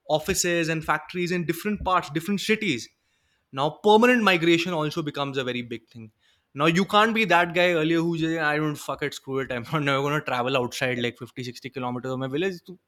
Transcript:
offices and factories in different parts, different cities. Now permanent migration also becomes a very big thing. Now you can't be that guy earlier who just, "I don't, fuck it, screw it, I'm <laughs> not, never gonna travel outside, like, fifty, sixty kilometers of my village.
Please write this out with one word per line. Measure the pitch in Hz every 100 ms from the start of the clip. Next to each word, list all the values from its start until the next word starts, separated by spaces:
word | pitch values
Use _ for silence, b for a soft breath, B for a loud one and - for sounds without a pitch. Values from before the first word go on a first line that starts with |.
| -
offices | 156 190 185 180 170 160
and | 160
factories | 156 151 - 180 175
in | 180 160
different | 165 208 208
parts, | 190 180 170
different | 156 180 202
cities. | - 214 208 120 - _ _ _ _ _ _
Now | 135 151
permanent | - 208 214 247 247
migration | 202 180 170 165 175
also | 165 151 170
becomes | 151 139 139 135
a |
very | 123 123
big | 120 117 -
thing. | 117 110 _ _ _ _
Now | 139 160
you | 170
can't | 196 208 220
be | 220
that | 196 175 175
guy | 170 180
earlier | 165 160 165
who | 165 165
just, | 160 165
"I | 151 151
don't, | 151 143
fuck | - 135
it, | 143
screw | - - 135
it, | 123
I'm | 123 117
<laughs> |
not, | 160
never | 143 135
gonna | 143 147
travel | - 123 123 135
outside, | 120 - 127 123
like, | 120 -
fifty, | 120 -
sixty | 123 - 127
kilometers | 135 123 123 131
of | 131
my | 131
village. | 143 190 175 - 180